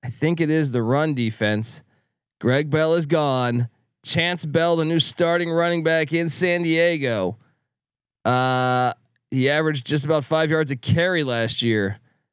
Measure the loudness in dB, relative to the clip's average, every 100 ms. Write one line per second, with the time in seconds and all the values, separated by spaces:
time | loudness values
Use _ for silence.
0 | -12 -4 -2 0 0 2 0 0 0 0
1 | 0 -2 -4 -2 0 0 -4 -12 _ _
2 | _ _ _ _ 0 0 0 0 2 0
3 | 0 0 2 0 0 0 -2 _ _ _
4 | -2 0 0 -2 -2 0 2 2 0 0
5 | -2 -2 0 0 0 0 0 0 0 0
6 | 0 -2 -2 0 0 0 0 2 2 2
7 | -2 0 -2 -4 _ _ _ _ _ _
8 | _ _ 0 2 2 0 0 2 0 -2
9 | _ _ _ 0 2 2 0 -2 -2 -4
10 | 0 -2 0 0 2 0 -2 -4 0 2
11 | 2 0 -2 -2 -2 -2 0 2 0 -4
12 | _ _ _